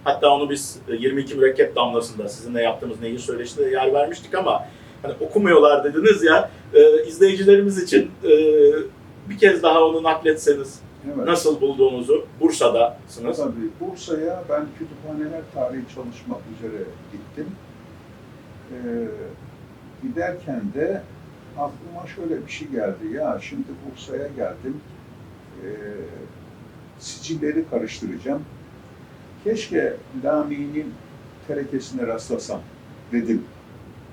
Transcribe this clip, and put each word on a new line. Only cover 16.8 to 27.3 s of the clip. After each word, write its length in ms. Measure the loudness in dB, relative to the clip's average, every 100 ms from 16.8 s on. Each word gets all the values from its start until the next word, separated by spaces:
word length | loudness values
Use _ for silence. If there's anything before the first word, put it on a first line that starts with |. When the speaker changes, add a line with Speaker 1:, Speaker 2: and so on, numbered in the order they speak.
| -12 -14 -18
Speaker 2:
gittim. 340 | -18 -16 -14 -12 -14 -18 -20 -20 -20 -20 -20 -20 -20 -20 -20 -18
Ee, 60 | -12 -8 -6 -6 -10 -14 -16 -20 -20 -20 -20 -20 -12
giderken 580 | -10 -6 -6 -6 -8 -8 -6 -4
de 260 | -4 -4 -8 -20 -20 -20 -16 -8
aklıma 500 | -8 -10 -16 -16 -16 -10
şöyle 300 | -8 -8 -8
bir 40 |
şey 160 | -14 -8
geldi. 460 | -4 -4 -4 -8
Ya 260 | -6 -4 -6
şimdi 220 | -8 -10 -10 -12 -16
Bursa'ya 360 | -16 -10 -10 -8
geldim. 540 | -8 -8 -8 -10 -12 -14 -20 -20 -20 -20 -20 -20 -18
Ee, 40 | -14 -14 -12 -14 -14 -16 -18 -20 -20 -20 -20 -20 -20 -20
sicilleri 680 | -18 -14 -10